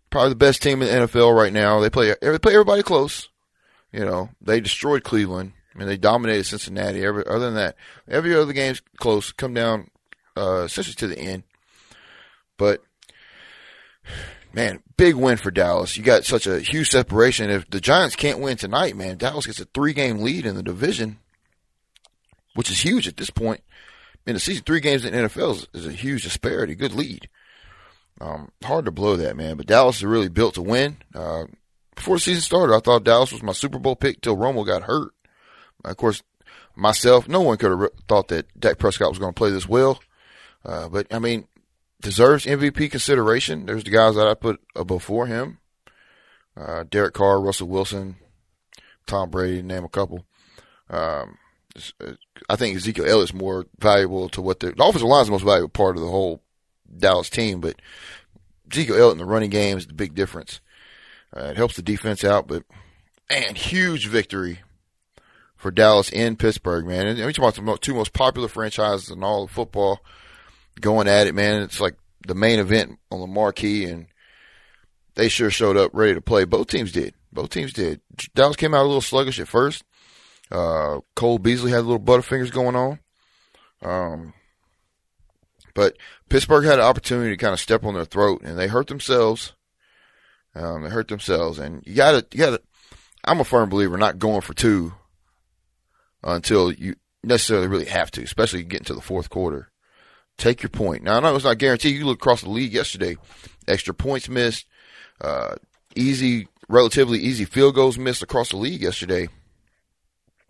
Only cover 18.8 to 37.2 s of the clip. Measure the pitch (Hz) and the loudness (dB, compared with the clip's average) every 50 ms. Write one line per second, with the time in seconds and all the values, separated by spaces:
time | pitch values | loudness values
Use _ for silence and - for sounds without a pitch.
18.8 | 180 156 101 101 95 95 92 87 120 131 147 151 131 - 104 - 90 - - 135 | -2 -2 -4 -6 -8 -10 -8 -6 -6 -6 -4 -6 -8 -8 -10 -12 -16 -10 -6 -4
19.8 | 143 151 143 143 139 127 113 104 107 120 151 180 - 110 95 95 92 - 90 92 | -2 -2 -2 -2 -2 -2 -2 -2 -4 -4 -4 -4 -6 -6 -6 -6 -8 -10 -6 -4
20.8 | 127 170 208 120 113 107 104 - _ _ _ _ _ _ _ _ _ _ _ _ | -4 -4 -2 -4 -6 -8 -10 -14 _ _ _ _ _ _ _ _ _ _ _ _
21.8 | _ _ _ _ _ _ _ _ _ _ _ _ _ _ _ - 117 - 98 - | _ _ _ _ _ _ _ _ _ _ _ _ _ _ _ -6 -6 -4 -4 -2
22.8 | - 160 226 247 - 92 - - - - - - 113 113 107 - _ _ _ - | 0 0 0 0 -2 -4 -8 -10 -12 -10 -6 -4 -4 -4 -4 -6 _ _ _ -20
23.8 | - - - _ _ _ _ _ _ - 117 92 - - 196 165 - - 160 165 | -20 -20 -20 _ _ _ _ _ _ -8 -6 -4 -4 -6 -6 -6 -4 -2 -2 0
24.8 | 139 147 139 135 117 117 - 123 117 104 - - - 165 110 82 62 - - 85 | 2 2 0 0 0 -2 -2 -2 -2 -2 -2 -2 -2 -2 -2 -4 -8 -12 -16 -14
25.8 | 82 80 76 92 113 135 139 117 - 87 - - - 120 - - 117 80 78 92 | -12 -12 -12 -10 -8 -8 -6 -6 -8 -8 -8 -6 -6 -6 -4 -4 -4 -6 -6 -6
26.8 | 135 127 - 120 - - - - - - _ _ _ _ _ _ - - - - | -8 -6 -6 -6 -8 -8 -10 -14 -18 -20 _ _ _ _ _ _ -20 -20 -20 -20
27.8 | _ _ _ _ _ _ _ _ - 80 78 76 71 - _ _ - 123 139 165 | _ _ _ _ _ _ _ _ -14 -12 -12 -14 -14 -18 _ _ -8 -4 -4 -4
28.8 | 143 104 80 80 98 104 98 87 80 65 55 71 80 80 80 71 69 - 110 123 | -4 -4 -6 -2 -2 0 0 0 -2 -4 -6 -6 -8 -8 -10 -8 0 4 6 6
29.8 | 131 127 123 110 98 101 113 113 101 92 82 101 120 101 - 92 85 95 117 127 | 6 6 4 0 -2 -2 0 0 0 0 0 0 0 0 0 -4 -4 -2 0 0
30.8 | 139 147 147 - - _ - - 82 82 82 82 80 - - _ _ _ _ _ | 0 -2 -4 -8 -18 _ -14 -10 -8 -8 -8 -8 -8 -10 -16 _ _ _ _ _
31.8 | _ _ _ - - - 185 175 - 180 180 170 160 - 151 180 180 135 110 110 | _ _ _ -10 -4 -2 -2 0 0 0 -2 -2 0 0 2 2 4 6 4 4
32.8 | - 120 120 117 101 113 113 120 131 127 - 120 120 104 92 - - 139 135 131 | 6 4 4 4 6 6 6 6 4 2 -2 -6 -8 -8 -6 -4 -4 -6 -6 -4
33.8 | 127 135 127 - - 139 110 - - 120 107 92 110 131 135 113 104 98 95 90 | -2 -2 -2 0 -2 -4 -4 -4 -2 -2 -2 0 0 -2 -2 -2 -2 -2 -2 -4
34.8 | - - 127 151 147 - - _ _ _ _ _ _ _ _ _ _ _ _ _ | -2 -2 -4 -4 -4 -6 -12 _ _ _ _ _ _ _ _ _ _ _ _ _
35.8 | - - 95 - - 113 104 - - _ _ _ _ _ - - - _ _ - | -14 -14 -8 -2 -2 -2 -2 -2 -8 _ _ _ _ _ -20 -20 -20 _ _ 0
36.8 | - 107 107 - - 123 123 123 | 2 2 2 4 6 6 6 6